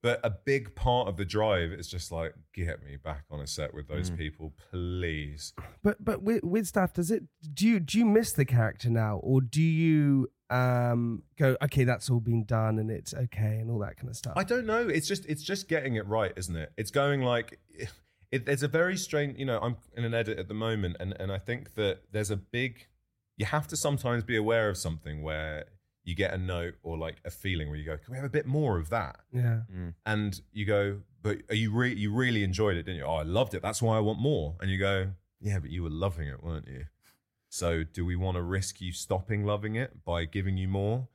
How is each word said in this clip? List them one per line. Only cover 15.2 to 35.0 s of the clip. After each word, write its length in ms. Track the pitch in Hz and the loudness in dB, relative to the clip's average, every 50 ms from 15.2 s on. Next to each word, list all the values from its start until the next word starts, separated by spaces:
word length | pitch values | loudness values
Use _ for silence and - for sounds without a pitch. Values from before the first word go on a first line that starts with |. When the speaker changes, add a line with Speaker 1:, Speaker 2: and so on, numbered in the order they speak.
| 190 | -2
Speaker 1:
it's 160 | - 151 147 151 | -4 -6 -6 -4
just 240 | - 190 190 190 | -4 -4 -4 -2
getting 300 | - - 156 139 135 120 | 0 0 0 0 0 -2
it 100 | 110 104 | -2 0
right, 260 | 101 107 110 107 92 - | 0 2 2 2 0 0
isn't 180 | - 92 87 85 | -4 -6 -4 -4
it? 160 | 80 78 - - | -4 -6 -8 -6
It's 140 | - 110 - - | -6 -6 0 2
going 300 | 143 139 143 143 139 127 | 2 4 4 2 2 2
like, 360 | 123 120 120 117 - - - _ _ - 80 113 113 - - _ _ _ _ - _ | 2 2 2 0 -2 -10 -20 _ _ -12 -10 -10 -10 -10 -14 _ _ _ _ -12 _
it, 140 | - 135 113 | -4 -4 0
there's 160 | 139 139 131 139 | 0 0 0 0
a 60 | 147 | 0
very 280 | - 160 170 180 190 | 2 2 2 2 2
strange, 420 | 185 185 - - 151 147 143 135 - | -2 -4 -2 0 0 0 0 -2 -4
you 60 | 135 | -2
know, 120 | 135 120 110 | 0 0 0
I'm 160 | - 120 123 - - - - | 0 0 -2 -4 -8 -16 -6
in 80 | 117 120 | -4 -4
an 100 | 117 117 | 0 0
edit 240 | 117 113 104 113 - | 0 0 0 -2 -4
at 80 | - | -4
the 80 | 90 104 | -6 -4
moment, 440 | 107 110 113 113 107 98 90 85 - | -2 -2 0 0 0 0 -2 -2 -4
and, 140 | 90 92 98 - | -6 -6 -6 -4
and 140 | 95 98 98 | -4 -4 -4
I 60 | 95 | -4
think 360 | - - 120 123 98 - - | -4 -4 -6 -6 -6 -10 -4
that 280 | - 107 98 92 - - _ 101 | 0 0 0 0 -2 -8 _ -4
there's 180 | 107 107 98 | -4 -2 -2
a 60 | 107 | -2
big, 500 | 92 90 _ - 120 127 127 113 - - _ _ _ _ _ _ _ _ _ _ - | -4 -6 _ -2 -2 -2 -2 -4 -8 -20 _ _ _ _ _ _ _ _ _ _ -6
you 80 | 107 | -4
have 200 | 101 - 151 151 - | 0 0 -2 -2 -2
to 80 | - | -6
sometimes 460 | 156 - 151 143 131 - 127 120 120 104 | -2 0 0 0 0 0 0 0 0 0
be 140 | 98 120 | 2 2
aware 320 | 110 107 107 117 117 110 104 | 2 4 4 4 4 4 2
of 80 | 95 | 0
something 460 | 90 - 85 80 80 - 73 76 76 76 | 0 -4 -4 -4 -4 -6 -10 -8 -6 -6
where 420 | 78 78 78 78 78 78 76 - - - - _ _ _ _ _ | -4 -4 -4 -4 -6 -6 -8 -10 -12 -18 -20 _ _ _ _ _
you 100 | 90 87 | -8 -2
get 180 | 85 98 90 - | 0 0 0 0
a 60 | 95 | -2
note 360 | 90 90 90 87 85 87 87 - _ | -2 -2 -2 -2 -4 -4 -8 -10 _
or, 120 | 82 82 | -8 -6
like, 200 | 80 80 80 78 - _ | -6 -6 -6 -8 -10 _
a 60 | - - | -14 -14
feeling 360 | - - 98 92 82 78 73 | -8 -6 -4 -4 -4 -4 -6
where 80 | 76 | -6
you 80 | 76 76 | -8 -6
go, 120 | 78 78 | -8 -8
"Can 160 | 73 - - 123 | -8 -10 -12 -10
we 40 | |
have 80 | 131 135 | -8 -8
a 40 | 139 | -2
bit 160 | 110 151 - | -2 -2 -2
more 320 | 127 131 151 156 135 101 87 | 0 0 0 2 2 2 0
of 120 | 80 78 | 0 0
that?" 280 | 113 113 95 67 - - - _ - | -2 -2 -2 -4 -8 -14 -20 _ -2
Speaker 3:
Yeah. 300 | 123 123 117 113 113 113 113 95 | 0 2 2 2 0 -2 -6 -8
Speaker 2:
Mm. 200 | 90 90 85 82 _ _ | -8 -8 -8 -8 _ _
Speaker 1:
And 340 | 107 107 104 104 104 95 - - _ _ | -2 0 0 0 -2 -2 -6 -10 _ _
you 120 | 107 104 | -6 0
go, 360 | 98 107 101 101 101 101 104 - _ _ _ | 2 2 4 2 2 -2 -6 -10 _ _ _
"But 180 | - 107 104 - - - | -4 -2 -2 -2 -4 -2
are 80 | 110 | 0
you 160 | 110 113 110 104 | 0 2 2 2
re-, 240 | 117 123 123 123 | 2 2 0 0
you 160 | 98 104 104 101 | 0 -2 0 0
really 300 | 120 131 127 120 107 101 | 2 2 2 2 2 2
enjoyed 320 | 95 90 95 110 104 92 | 0 2 2 2 2 2
it, 80 | 85 82 | 0 -2
didn't 140 | 90 92 82 | -4 -6 -6
you?" 60 | 67 | -4
"Oh, 100 | 71 82 | -2 -2
I 60 | 80 78 | -2 -2
loved 300 | 80 90 107 131 101 - | 0 2 2 2 2 0
it. 80 | 90 80 | -4 -4
That's 200 | 98 110 - 117 | -4 -2 0 2
why 140 | 113 110 | 2 4
I 40 | 110 | 4
want 200 | 107 104 110 101 | 2 2 0 0
more." 340 | 113 139 156 101 78 73 80 87 | 0 0 0 0 0 -2 -6 -4
And 100 | - 95 | -4 -2
you 80 | 95 95 | 0 0
go, 320 | 98 98 98 95 | 2 2 2 0